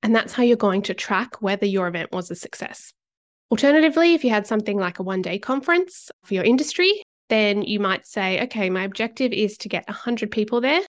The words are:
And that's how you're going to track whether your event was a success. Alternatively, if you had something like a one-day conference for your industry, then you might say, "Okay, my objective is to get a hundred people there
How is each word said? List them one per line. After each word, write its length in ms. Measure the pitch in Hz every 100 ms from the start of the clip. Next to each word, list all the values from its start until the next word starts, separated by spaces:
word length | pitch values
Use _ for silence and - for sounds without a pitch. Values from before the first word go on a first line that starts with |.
And 140 | 220 226
that's 180 | -
how 80 | -
you're 160 | 240 233
going 240 | 208 190
to 120 | 196 190
track 480 | - 190 240 -
whether 240 | 202 196 208
your 200 | 196 180
event 240 | 170 165
was 200 | 185 175
a 40 | 180
success. 560 | - - - - - _ _ _ _ _ _
Alternatively, 640 | 220 277 294 311 311 339
if 100 | 330
you 60 | 254
had 160 | 214 208
something 320 | 220 208 202
like 220 | 185 175
a 40 |
one-day 360 | 185 190 185 175
conference 720 | - 269 277 349 370 - - -
for 100 | _
your 100 | 196
industry, 580 | 196 254 294 - 359 415 - _ _
then 320 | 220 214 202
you 180 | - 208
might 260 | 202 190 -
say, 360 | - 190 185
"Okay, 260 | 247 226 190
my 140 | 185
objective 480 | 190 196 226 233 254
is 260 | 233 214 214
to 100 | 202
get 160 | 180 -
a 60 |
hundred 380 | 208 - 240 214
people 280 | 220 214 240
there 200 | 254 311 403